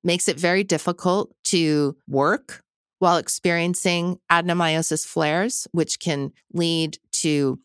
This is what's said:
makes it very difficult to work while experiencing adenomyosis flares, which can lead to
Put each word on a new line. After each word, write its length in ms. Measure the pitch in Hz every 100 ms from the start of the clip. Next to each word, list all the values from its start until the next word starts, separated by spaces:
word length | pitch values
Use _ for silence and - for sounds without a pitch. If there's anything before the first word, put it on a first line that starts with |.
makes 240 | 175 175 -
it 120 | 151
very 240 | 170 185
difficult 680 | 196 160 - 175 185 185 - _ -
to 520 | 185 160 151 143 135 -
work 540 | 135 143 208 - - _ _ _ _
while 180 | 180 170
experiencing 1000 | - - 180 170 170 180 185 175 175 180 _
adenomyosis 720 | 170 175 175 165 156 160 156 -
flares, 640 | - 151 160 214 - -
which 280 | 170 156 -
can 320 | 170 143 139 _ _
lead 440 | 165 170 165 160 - _
to 480 | - 160 147 139 131